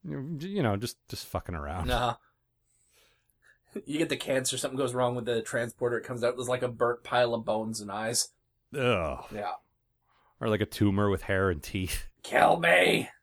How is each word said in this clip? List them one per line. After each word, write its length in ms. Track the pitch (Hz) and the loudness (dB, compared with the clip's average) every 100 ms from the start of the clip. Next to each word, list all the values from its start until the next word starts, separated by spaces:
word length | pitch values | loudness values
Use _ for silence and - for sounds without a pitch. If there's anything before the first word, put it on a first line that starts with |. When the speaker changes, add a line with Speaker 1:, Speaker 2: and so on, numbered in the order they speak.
Speaker 1:
You, 320 | 175 147 139 160 | -8 -8 -6 -8
you 220 | 175 202 | -4 0
know, 120 | 131 98 | 2 2
just, 200 | 117 - _ | -2 -8 _
just 180 | - - | -12 -6
fucking 280 | 90 - | -6 -6
around. 360 | 85 73 87 82 | -6 -6 -4 0
Speaker 2:
Uh-huh. 240 | 123 120 - _ _ _ _ _ _ _ _ _ _ _ _ _ _ _ - | 2 0 -2 _ _ _ _ _ _ _ _ _ _ _ _ _ _ _ -14
You 140 | - 151 | -6 -2
get 100 | 160 | 0
the 80 | 165 | -2
cancer, 400 | - 131 127 127 | 0 0 0 -2
something 220 | 143 131 | -4 -2
goes 160 | 131 | -2
wrong 200 | 123 123 | 2 0
with 120 | 123 113 | 0 0
the 160 | 117 | -2
transporter, 560 | 110 127 120 - 123 120 | 0 -4 -4 -2 -2 -2
it 60 | |
comes 200 | - 123 | -4 -2
out, 120 | 117 123 | 0 0
there's, 120 | 123 | -2
like, 140 | 127 | 0
a 60 | 123 | -2
burnt 360 | 117 120 120 | 0 0 0
pile 300 | - 123 123 | 0 2 4
of 100 | 117 | 2
bones 360 | 113 110 110 110 | 0 -2 -2 -6
and 100 | 104 | -6
eyes. 380 | 101 113 - - _ _ _ _ 143 | -4 -2 0 -2 _ _ _ _ -2
Speaker 1:
Ugh. 480 | 123 107 78 65 - | 2 2 0 -4 -10
Speaker 2:
Yeah. 200 | 107 101 76 _ _ _ _ _ _ _ _ | -8 -8 -8 _ _ _ _ _ _ _ _
Speaker 1:
Or, 80 | - | 0
like, 120 | 107 | 0
a 40 | 98 | 0
tumor 420 | - 104 98 104 | 2 2 4 2
with 120 | 95 | 0
hair 280 | - 95 95 | 0 2 2
and 120 | 82 | 0
teeth. 440 | - 98 90 - - _ | -4 -4 -4 -4 -8 _
Speaker 2:
Kill 360 | - - - 175 | -2 4 6 6
me! 520 | 170 180 180 175 - - | 6 6 6 2 0 -10